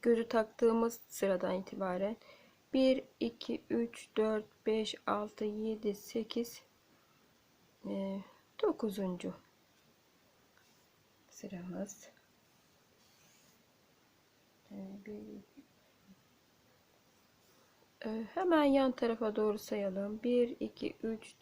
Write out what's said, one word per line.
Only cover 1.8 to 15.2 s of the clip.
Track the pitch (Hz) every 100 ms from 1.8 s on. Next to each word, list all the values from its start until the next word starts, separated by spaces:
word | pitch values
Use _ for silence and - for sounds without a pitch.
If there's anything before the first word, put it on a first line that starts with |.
| 190 180 196 226 - - - _ _
bir, | 262 262 262 - _
iki, | 233 233 - 233 -
üç, | 226 233 - - -
dört, | 220 214 214 _ -
beş, | 220 214 - -
altı, | 202 208 -
yedi, | 214 208 220 220 220
sekiz, | 202 - 233 220 - 233 - - _ _ _ _ _ _ _ _ _ _ _ 202
e, | 196 196 196 190 - _ _
dokuzuncu | 427 311 220 196 190 180 180 - _ _ _ _ _ _ _ _ _ _ _ _ _ _ _ _ _ _ _ -
sıramız. | 196 185 180 175 202 - - _ _ _ _ _ _ _ _ _ _ _ - _ _ _ _ _ _ _ _ _ _ _ _ _ _
E, | 196 190 202 202
bir, | 208